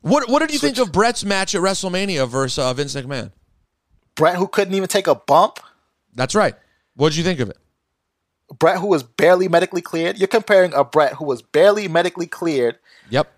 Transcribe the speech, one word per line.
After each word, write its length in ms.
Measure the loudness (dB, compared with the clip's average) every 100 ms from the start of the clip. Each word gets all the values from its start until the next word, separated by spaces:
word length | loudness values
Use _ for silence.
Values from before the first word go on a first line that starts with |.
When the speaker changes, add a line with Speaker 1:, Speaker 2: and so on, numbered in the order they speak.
Speaker 1:
What, 280 | 2 0 2
what 100 | 0
did 120 | 0
you 80 | -2
Speaker 2:
Switch. 160 | -2 0
Speaker 1:
think 120 | -2
of 60 |
Brett's 320 | 2 0 0 -4
match 300 | -2 -2 -2
at 60 |
WrestleMania 680 | -2 -2 -4 -4 -4 -2 -2
versus, 320 | -2 -4 -2
uh, 140 | -4
Vince 200 | -4 -6 -8
McMahon? 360 | -10 -10 -12 _ _ _ _ _ _ _ _
Speaker 2:
Brett, 220 | 0 2 2
who 120 | -2
couldn't 280 | 0 -2 -2
even 120 | -2
take 200 | -2 0
a 80 | -2
bump? 440 | 2 4 4 -2 -20 _ _ _ _
Speaker 1:
That's 220 | -6 -2 0
right. 200 | 0 -2 _ _ _ _
What 140 | 0
did 80 | 0
you 60 |
think 160 | -2 -2
of 100 | -6
it? 80 | -8 _ _ _ _ _ _ _ _ _ 2
Speaker 2:
Brett, 180 | 2 2
who 100 | 0
was 140 | -2
barely 460 | -2 0 4 4 4
medically 340 | 2 0 -4
cleared. 360 | -6 -4 -4 -2
You're 80 | 0
comparing 460 | 0 2 2 4
a 100 | 0
Brett 300 | 0 2 0
who 120 | 0 -6
was 160 | -6
barely 460 | _ 4 4 4 0
medically 400 | 0 0 -4 -10
cleared 500 | -6 -4 0 -2 -4 _ _ _
Speaker 1:
Yep. 180 | -4 -4